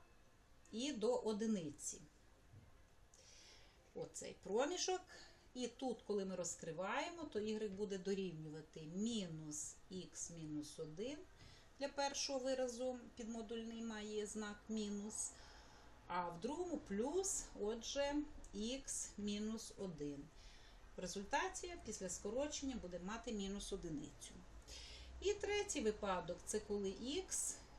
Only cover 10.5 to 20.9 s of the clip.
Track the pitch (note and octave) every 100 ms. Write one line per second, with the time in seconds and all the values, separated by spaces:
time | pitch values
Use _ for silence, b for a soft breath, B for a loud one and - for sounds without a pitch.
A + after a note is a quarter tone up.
10.5 | D3+ D3 - D3+ D#3+ B3 D#4 F4+ B B
11.5 | B B - C#4 C#4 C#4 C#4 - C4+ B3+
12.5 | B3+ B3+ A#3 B3+ B3 A#3 - A3 A3+ A3
13.5 | A3+ A3+ A3+ A3+ G#3+ G#3+ G#3+ G#3 G#3+ G#3
14.5 | G#3 - A3 G#3 G#3 G#3 - - B B
15.5 | B B B B - - C#3+ D3 E3+ A3+
16.5 | E4 F4+ C#4+ - G3+ B3+ F4+ F#4+ - -
17.5 | - G#3 A#3 A3+ C#4 C#4+ D4 D4 - -
18.5 | G3+ A3+ C4+ - - - - G#3 G#3 G#3+
19.5 | A3 - - G3 D3+ D3 C#3 D3+ B B
20.5 | B B B -